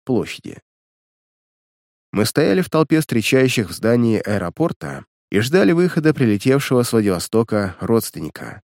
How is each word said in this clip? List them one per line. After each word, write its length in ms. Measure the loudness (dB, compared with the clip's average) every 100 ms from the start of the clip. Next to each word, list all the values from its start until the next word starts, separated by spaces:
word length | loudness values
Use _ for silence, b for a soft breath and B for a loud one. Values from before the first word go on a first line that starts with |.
площади. 560 | -4 -4 -4 -10 -16 -18 _ _ _ _ _ _ _ _ _ _ _ _ _ _ _
Мы 140 | -2 0
стояли 360 | 2 2 2
в 80 | 0
толпе 300 | 0 2 0
встречающих 680 | 0 -2 2 2 2 0 -4
в 40 |
здании 460 | -2 0 2 2 0
аэропорта 840 | -2 -4 -4 -4 -4 -4 -10 -12 -16 _ -6
и 80 | -2
ждали 320 | 2 2 4
выхода 420 | 4 2 2 0
прилетевшего 680 | 2 2 2 2 0 2 0
с 100 | 2
Владивостока 840 | 2 2 0 -2 0 0 -2 -4 -6
родственника. 840 | -2 0 -2 -8 -12 -12 -16 -18 _